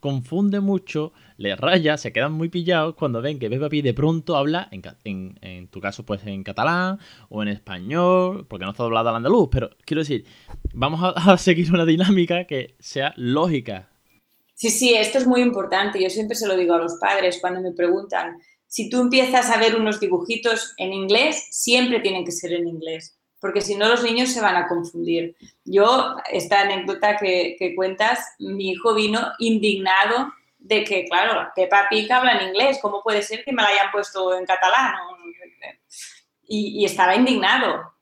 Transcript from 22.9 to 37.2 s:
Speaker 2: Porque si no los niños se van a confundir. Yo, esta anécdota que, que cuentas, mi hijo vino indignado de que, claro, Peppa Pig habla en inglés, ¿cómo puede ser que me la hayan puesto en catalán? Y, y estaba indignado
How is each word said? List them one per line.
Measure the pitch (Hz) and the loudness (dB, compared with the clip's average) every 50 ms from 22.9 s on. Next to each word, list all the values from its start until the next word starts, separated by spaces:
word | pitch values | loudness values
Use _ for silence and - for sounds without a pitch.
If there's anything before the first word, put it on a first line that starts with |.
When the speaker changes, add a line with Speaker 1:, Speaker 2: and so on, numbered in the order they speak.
| 160 165 - - _ _ _ _ _ _ - | -10 -10 -12 -18 _ _ _ _ _ _ -8
Speaker 2:
Porque | 196 180 202 | -4 -4 -2
si | 202 185 202 | -2 -2 -2
no | 196 208 220 | 0 2 2
los | 240 240 | 4 2
niños | 240 233 226 240 254 254 | 2 0 0 0 0 0
se | 247 240 | 0 0
van | 214 196 180 | 0 2 2
a | 180 170 | 2 0
confundir. | - 175 170 170 165 - 170 170 170 170 165 170 170 170 _ - - _ _ _ | 0 -4 -4 -4 -6 -8 -8 -4 -2 -2 -2 -2 -6 -10 _ -20 -20 _ _ _
Yo, | - 185 196 202 226 254 262 - - - - - - | 0 4 6 6 6 6 4 2 -2 -4 -8 -8 -4
esta | - 190 - - 208 202 | -4 -4 0 2 2 2
anécdota | 196 202 202 190 175 185 190 - - 208 208 | 4 2 0 -4 -4 -6 -4 0 0 0 2
que, | 208 208 190 180 180 175 175 170 | 2 0 0 0 0 0 -2 -4
que | - 190 180 170 | -4 -6 -4 -2
cuentas, | 185 185 190 190 - 214 226 247 247 - - _ _ | -2 -4 -4 0 0 0 0 0 -2 -4 -14 _ _
mi | 202 196 196 196 196 190 | -10 -8 -6 -4 -4 -4
hijo | 185 180 - 233 | -6 -2 0 0
vino | 214 214 214 208 214 233 - - - - | 2 2 2 0 0 0 -2 -4 -6 -4
indignado | 233 226 220 214 196 214 196 190 190 185 185 190 202 214 233 247 269 285 - _ _ _ _ _ | 0 0 0 2 2 0 0 0 0 2 2 2 2 2 0 -2 -2 -4 -8 _ _ _ _ _
de | - 190 220 208 | -4 0 0 0
que, | 214 - 202 185 175 | 0 0 -2 -2 -2
claro, | - 175 180 196 226 220 160 139 - - | 0 0 2 2 2 0 -2 -4 -6 -2
Peppa | 190 185 180 196 202 196 196 | -2 0 4 4 2 4 4
Pig | 220 214 214 214 | 0 -2 0 2
habla | 247 254 254 247 233 202 | 2 2 4 4 2 2
en | 190 190 | 0 -2
inglés, | 185 208 254 277 269 262 | 0 2 2 2 0 0
¿cómo | - 208 202 202 - | -4 -6 -6 -4 -2
puede | 226 214 208 | 0 0 0
ser | 208 - 220 226 - | -2 -4 -10 -10 -8
que | 277 | -6
me | 262 233 | -2 0
la | 214 202 | 2 2
hayan | 202 196 196 196 | 4 2 0 0
puesto | 196 208 202 - - 190 185 185 185 | 0 -4 -4 -4 -4 -2 0 0 0
en | 185 185 | -2 0
catalán? | 180 185 185 185 185 208 254 269 - - - - 359 - - - - - _ 359 - _ _ - - - _ _ _ - - - - - - _ _ _ _ | -2 0 2 2 2 4 2 2 0 -2 -6 -10 -14 -16 -18 -20 -20 -20 _ -20 -20 _ _ -18 -18 -18 _ _ _ -20 -20 -20 -20 -20 -20 _ _ _ _
Y, | _ _ 214 214 208 190 - 208 | _ _ -4 -4 -4 -4 -2 0
y | 202 | -2
estaba | 180 175 - 185 180 190 | 0 2 4 4 4 6
indignado | 214 | 4